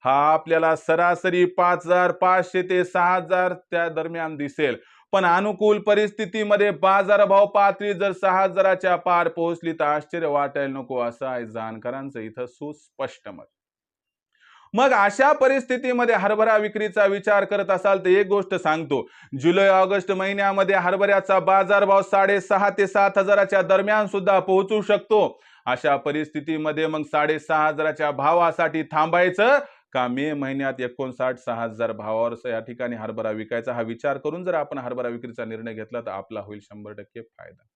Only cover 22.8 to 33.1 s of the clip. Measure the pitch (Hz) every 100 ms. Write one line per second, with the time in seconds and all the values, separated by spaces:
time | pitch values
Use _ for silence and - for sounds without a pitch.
22.8 | 196 202 196 196 196 208 196 196 180 190
23.8 | 202 214 208 196 185 196 185 190 190 214
24.8 | 202 202 - 214 196 - _ _ - 127
25.8 | 151 139 147 147 151 151 147 156 156 151
26.8 | 160 156 147 151 147 156 - 160 156 151
27.8 | 156 151 151 135 139 170 170 156 165 160
28.8 | 151 156 165 175 180 180 220 277 277 _
29.8 | _ 131 123 123 151 147 135 135 139 127
30.8 | 123 123 135 127 127 127 - 117 117 107
31.8 | 117 107 107 110 117 117 131 113 113 120
32.8 | 120 117 110